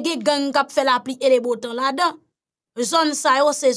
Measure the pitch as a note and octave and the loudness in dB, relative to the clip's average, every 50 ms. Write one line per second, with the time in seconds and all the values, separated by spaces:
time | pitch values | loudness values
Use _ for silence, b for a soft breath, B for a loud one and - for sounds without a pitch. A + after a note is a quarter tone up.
0 | B3 E4 E4 C4 G#3+ D4 D4 C#4+ C#4 C#4 C4 C#4+ C4+ C#4+ - D4+ C4+ C4+ B3+ B3 | 0 -2 -4 -2 -2 0 0 0 -2 -2 0 -2 -2 0 -2 -2 0 2 0 0
1 | B3+ C4 C4+ B3+ C4+ C4+ C4 B3 A3+ B3 A#3+ A3+ - A#3+ A3+ B3 C4 C#4 C4+ D#4 | -2 -6 -8 -2 2 2 2 2 2 0 -4 -4 -6 -8 -6 -4 -4 -4 -2 0
2 | F4+ E4+ - - _ _ _ _ _ _ _ _ _ _ _ A3+ B3 G3 D#4+ E4 | -2 -2 -2 -6 _ _ _ _ _ _ _ _ _ _ _ -6 -4 0 0 2
3 | D#4+ D4+ D4 - - D4+ C4 C4+ C#4+ D4 C#4+ C#4+ - C4 B3 | 2 2 -2 0 0 2 2 4 4 2 0 2 2 0 2